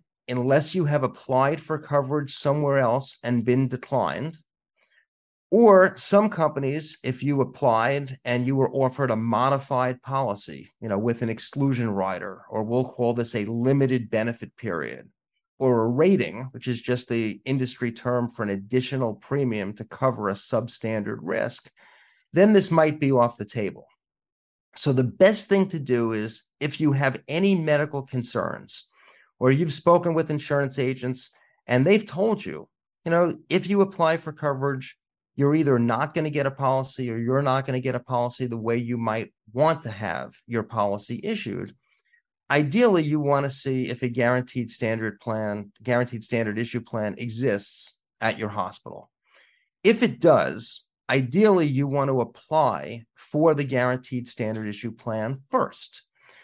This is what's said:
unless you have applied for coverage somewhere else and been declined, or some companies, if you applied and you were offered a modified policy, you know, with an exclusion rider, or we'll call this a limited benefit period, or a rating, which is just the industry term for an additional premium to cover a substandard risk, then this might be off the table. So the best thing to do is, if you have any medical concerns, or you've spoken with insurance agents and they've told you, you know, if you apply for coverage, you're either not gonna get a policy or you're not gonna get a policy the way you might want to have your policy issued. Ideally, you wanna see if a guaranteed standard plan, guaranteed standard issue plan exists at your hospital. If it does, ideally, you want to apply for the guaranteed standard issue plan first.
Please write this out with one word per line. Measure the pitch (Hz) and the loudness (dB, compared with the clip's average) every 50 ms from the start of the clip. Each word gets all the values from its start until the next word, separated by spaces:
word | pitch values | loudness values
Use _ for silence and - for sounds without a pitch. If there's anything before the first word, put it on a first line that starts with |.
| _ _ _ _ _ | _ _ _ _ _
unless | - 123 127 123 131 135 151 147 - - | -6 -4 -2 2 2 4 2 2 0 0
you | 185 160 | 0 0
have | 147 147 143 131 | 2 2 2 0
applied | 120 - - - - 131 127 135 143 160 156 | -2 -4 -6 -6 0 2 2 2 2 0 -2
for | - - 156 151 | -4 -6 -6 -6
coverage | 156 - 147 143 135 131 147 151 139 135 - | -4 -2 0 0 0 0 -2 -2 -2 -4 -4
somewhere | - - 147 143 151 147 143 139 | -2 0 0 0 2 2 2 2
else | 135 131 113 120 139 135 - - - - | 2 2 2 2 0 -2 -4 -8 -6 -4
and | 120 123 117 110 | -2 0 0 2
been | 123 123 131 135 | 2 2 2 2
declined, | 123 131 127 - - 139 120 98 80 69 92 131 160 160 - _ _ _ _ _ _ _ _ _ _ _ _ _ _ _ _ _ _ _ _ _ - | 0 -2 -6 -6 -2 -2 0 0 0 -2 -4 -6 -8 -10 -14 _ _ _ _ _ _ _ _ _ _ _ _ _ _ _ _ _ _ _ _ _ 2
or | 175 226 233 214 196 185 185 185 190 | 4 8 8 10 10 10 8 6 4
some | - - - 196 202 214 214 | 0 -2 2 4 4 4 2
companies, | - 165 160 151 156 143 139 135 143 160 151 - - - - | 0 0 0 0 0 -2 -4 -2 -4 -4 -6 -8 -10 -8 -6
if | 127 127 - | -6 -6 -2
you | 135 143 143 135 | -2 0 2 2
applied | 127 131 - - 143 123 113 113 113 127 139 139 139 131 131 - - | 0 -2 -2 0 2 2 4 4 2 2 0 -2 -4 -8 -12 -10 -4
and | 120 123 123 123 | -2 -2 0 0
you | 127 139 | 0 2
were | 135 135 - | 2 0 0
offered | - 135 131 127 127 - 139 123 | 0 0 0 0 0 0 -2 -2
a | 110 | 0
modified | 110 113 117 110 110 127 135 139 135 135 - 135 123 127 127 127 127 | -2 0 0 0 2 2 2 2 0 -2 -2 -2 -2 -2 -2 -4 -6
policy, | - 127 135 135 135 110 104 101 - - 73 67 - - _ _ | -8 -6 -4 -2 -2 -2 -4 -6 -8 -12 -14 -16 -18 -20 _ _
you | - | -6
know, | 110 98 | -4 -2
with | 98 110 120 117 120 | -2 0 -2 -2 -2
an | 123 113 | -4 -4
exclusion | 110 - - - - 143 139 139 131 120 120 113 | -4 -6 -8 -6 -4 -2 0 0 0 0 -2 -2
rider, | 101 98 92 95 92 90 95 98 95 95 - - | -2 -2 -2 -2 -4 -6 -8 -10 -12 -14 -14 -8
or | 110 110 107 | -6 -4 -2
we'll | 110 117 127 127 | 0 0 0 0
call | 131 - - 120 117 117 | -2 -2 -2 0 0 0
this | 120 117 117 - | 0 -2 -4 -4
a | 113 104 | -4 -4
limited | 104 117 117 120 131 139 139 139 131 131 123 110 107 | -4 -4 0 2 2 4 4 4 2 2 0 -2 -2
benefit | - 110 113 117 117 - 113 - - | -2 -2 -2 -2 -4 -8 -12 -18 -14
period, | - - 107 87 80 67 57 62 60 52 _ _ _ _ _ _ _ _ _ _ - | -10 -6 -6 -4 -4 -4 -6 -10 -12 -16 _ _ _ _ _ _ _ _ _ _ 0
or | 131 131 123 117 110 | 2 2 4 4 2
a | 117 | 2
rating, | 123 135 160 190 196 120 101 80 90 113 131 131 | 2 4 4 4 4 4 2 -2 -6 -10 -12 -12
which | - 127 - | -14 -8 -6
is | 127 120 117 | -4 -4 -4
just | - - 123 123 - - | -2 -2 -2 -2 -2 -2
the | 120 117 110 107 101 - - | -2 -2 -2 -2 -4 -6 -4
industry | 135 135 135 127 123 - - 123 117 | -4 -2 -2 -2 -4 -4 -4 -6 -6
term | 117 - - 123 123 123 120 117 | -6 -4 -4 -2 0 0 -2 -2
for | - - 110 | -4 -4 -4
an | 101 | -4
additional | 98 98 98 101 127 127 127 - 139 131 127 113 101 | -4 -4 -4 -2 -2 -2 -2 -2 -2 -4 -2 -4 -4
premium | - - - 139 143 135 123 110 107 95 98 104 | -8 -8 -4 -2 -2 0 0 -2 -2 -4 -6 -8
to | - 107 | -10 -14
cover | - - - 131 131 113 - 104 98 | -14 -6 -2 -2 -2 -2 0 -2 -4
a | 101 | -4
substandard | 98 - - - 113 120 120 - - - 110 110 107 104 113 110 110 | -4 -4 -4 -2 -2 -2 -4 -8 -8 -6 -4 -4 -4 -4 -6 -8 -8
risk, | - - - - 107 120 - - - - _ _ _ _ _ _ _ _ _ _ _ _ | -6 -4 -4 -2 -2 -4 -6 -10 -14 -18 _ _ _ _ _ _ _ _ _ _ _ _
then | - 165 196 214 214 | 2 4 6 6 6
this | 196 190 - | 6 4 4
might | 170 160 156 156 151 151 | 4 4 4 4 2 0
be | 147 135 | 0 2
off | 135 123 120 120 - | 4 4 2 2 0
the | - 104 | -6 -12
table. | - - 120 104 92 76 - - _ _ _ _ _ _ _ _ _ _ _ _ _ _ _ _ _ - | -8 -6 -6 -6 -6 -6 -10 -16 _ _ _ _ _ _ _ _ _ _ _ _ _ _ _ _ _ -10
So | - - 147 131 | -4 -2 0 2
the | 127 127 | 2 2
best | 113 - - 185 202 214 - - - | 0 4 6 6 6 6 4 0 2
thing | 202 196 190 | 2 2 2
to | 190 - 160 | 2 -2 -6
do | 135 127 123 120 117 113 113 | -4 0 0 0 0 0 -2
is, | 107 107 113 - - - _ _ - | -2 -4 -6 -8 -12 -16 _ _ -8
if | 143 147 - - | -6 -6 -2 0
you | 156 147 139 | 0 2 2
have | 135 143 135 120 - - | 2 2 0 -2 -4 -6
any | - 147 170 196 202 190 | -6 -2 2 2 2 2
medical | 170 156 156 147 143 151 151 147 139 131 | 2 2 2 2 2 0 -2 -6 -8 -8
concerns, | - - 127 120 - - 110 - - - - - - - - - _ _ _ _ - - _ _ _ _ - | -6 -6 -6 -6 -4 -4 -4 -4 -4 -6 -10 -12 -14 -14 -16 -16 _ _ _ _ -20 -20 _ _ _ _ 0
or | 123 127 | 2 4
you've | 135 147 175 156 135 | 4 4 2 -2 -2
spoken | - - 175 170 175 175 175 156 | 0 4 4 4 4 4 2 0
with | 165 160 156 | 0 0 -2
insurance | 151 147 - - 143 143 143 135 135 | -2 -4 -4 -2 -2 -2 -2 -2 -2
agents | 143 127 131 131 131 123 127 127 127 - - - _ _ _ _ _ _ | -2 -2 -2 -4 -4 -6 -6 -6 -6 -10 -14 -16 _ _ _ _ _ _
and | - 120 127 139 | 0 2 4 4
they've | 175 208 220 - | 6 4 2 2
told | - 135 170 202 226 208 - - | -2 -4 -2 0 0 -2 -2 -4
you, | 90 76 76 - - _ _ _ _ _ _ - | -8 -10 -10 -12 -16 _ _ _ _ _ _ -4
you | 165 | 0
know, | 165 170 175 165 - - - - | 2 4 4 2 0 -4 -2 0
if | 175 185 147 175 | 0 0 2 2
you | 202 202 | 4 4
apply | 190 196 - - 170 160 165 | 4 2 2 2 2 2 2
for | 160 - 156 | 0 -4 -8
coverage, | 151 - 156 147 139 131 139 139 135 131 131 - - _ _ _ _ _ _ _ _ | -8 -4 -2 -2 -2 -2 -2 -2 -4 -4 -8 -12 -18 _ _ _ _ _ _ _ _
you're | - 139 143 151 | 2 2 4 4
either | 160 156 139 131 117 | 4 4 4 4 4
not | 117 117 113 120 147 147 - | 4 4 2 2 0 -2 -2
gonna | 170 151 151 | -4 -4 -2
get | 143 147 139 | 0 0 -2
a | 139 135 - 139 | -2 -2 -2 0
policy | 131 135 135 131 131 - - 131 120 | 0 0 0 -2 -4 -8 -8 -6 -6
or | 110 | -4
you're | 117 117 120 131 139 | -4 -2 0 0 2
not | 143 135 131 135 135 | 2 2 0 0 0
gonna | 135 127 127 123 | -2 -4 -4 -2
get | 127 123 | -2 -4
a | 120 - - 127 | -4 -4 -4 -2
policy | 120 120 123 - - 131 | -2 -2 -2 -4 -6 -6
the | 120 117 113 107 | -6 -6 -4 -2
way | 117 117 | -2 -2
you | 120 120 117 123 | -2 -2 -4 -4
might | 117 117 110 110 117 104 - _ _ _ 107 | -4 -2 -2 -2 -4 -6 -8 _ _ _ _
want | 110 127 151 160 160 156 | -2 2 2 2 2 0
to | - 120 | -4 -10
have | 101 98 107 92 80 65 65 - - - _ | -10 -6 -6 -4 -4 -6 -8 -10 -14 -18 _
your | - 117 113 | -4 -4 -4
policy | 113 - 113 110 104 101 101 104 - - 120 101 - | -4 -2 -2 -2 -2 -2 -2 -4 -6 -8 -10 -8 -6
issued. | 208 226 202 - 104 95 90 92 - - _ _ _ _ _ _ _ _ _ _ _ _ _ _ - | -6 -6 -6 -6 -8 -8 -8 -10 -10 -14 _ _ _ _ _ _ _ _ _ _ _ _ _ _ 0
Ideally, | 139 147 151 139 156 233 247 226 196 170 156 | 2 2 2 2 2 4 4 4 4 4 2
you | 147 151 151 | 2 0 0
wanna | 143 139 143 139 139 135 | 2 2 2 0 0 -2
see | 135 - - 139 131 127 127 - | -6 -6 -4 -4 -2 -2 -2 -4
if | 120 120 131 | -4 -4 -4
a | 123 | -4
guaranteed | 120 131 120 120 127 127 123 - - 127 117 117 | 0 2 2 2 2 2 0 -4 -6 -6 -6 -6
standard | - - 123 110 113 113 113 107 101 - | -6 -4 -2 -2 -2 -2 -4 -6 -6 -8
plan, | - 117 110 110 107 104 104 107 104 104 _ _ | -6 -6 -4 -4 -4 -4 -4 -6 -8 -12 _ _
guaranteed | 110 127 120 123 123 123 123 110 110 | -4 0 0 0 0 -2 -4 -10 -6
standard | - 123 113 113 107 104 110 | -4 -2 -2 0 0 -2 -4
issue | 120 117 - 120 | -4 -4 -6 -6
plan | 117 - - 113 107 117 - | -6 -6 -6 -4 -4 -4 -6
exists | - 120 117 110 113 131 127 101 104 - - - - - - - _ _ _ _ - | -6 -8 -8 -6 -2 0 0 0 0 -2 -6 -6 -6 -6 -6 -8 _ _ _ _ -4
at | 110 113 104 | -4 -2 -2
your | - 110 104 | -2 -4 -6
hospital. | 101 104 90 92 - - - - - - - _ _ _ _ _ _ _ _ _ _ _ _ _ _ _ - | -4 -6 -6 -8 -8 -14 -16 -16 -18 -18 -18 _ _ _ _ _ _ _ _ _ _ _ _ _ _ _ 2
If | 202 233 233 247 | 4 4 4 2
it | 190 131 - | 0 2 4
does, | - 170 143 104 71 65 78 110 - - - - - _ _ _ _ - | 6 6 6 6 4 2 -2 -6 -8 -10 -10 -12 -14 _ _ _ _ -2
ideally, | 127 139 131 117 131 196 214 214 196 180 160 | 0 0 0 0 2 4 4 6 6 4 2
you | 147 131 135 143 | 2 0 0 0
want | 139 135 143 139 139 | 0 0 0 0 0
to | 135 123 | 0 0
apply | 117 120 - - - - 156 156 147 123 98 71 69 78 117 117 117 _ _ | -2 -4 -6 -14 -8 -2 2 2 2 2 0 -2 -6 -10 -12 -12 -16 _ _
for | - - - - 151 156 165 156 | -20 -12 -4 0 2 4 4 4
the | 143 143 | 2 0
guaranteed | 127 131 123 123 127 127 127 127 - 131 123 123 | -2 0 0 0 0 0 -2 -4 -8 -8 -8 -8
standard | - - - 117 107 113 110 107 | -8 -6 -6 -4 -4 -4 -6 -6
issue | 104 104 - - 117 | -8 -8 -8 -10 -12
plan | 117 - - 120 110 110 107 120 139 135 - _ | -12 -10 -10 -8 -6 -4 -4 -6 -6 -8 -8 _
first. | 262 247 - - - - - - - - - _ _ _ _ - - - | -2 -2 -2 -2 -6 -10 -16 -16 -16 -20 -20 _ _ _ _ -20 -20 -20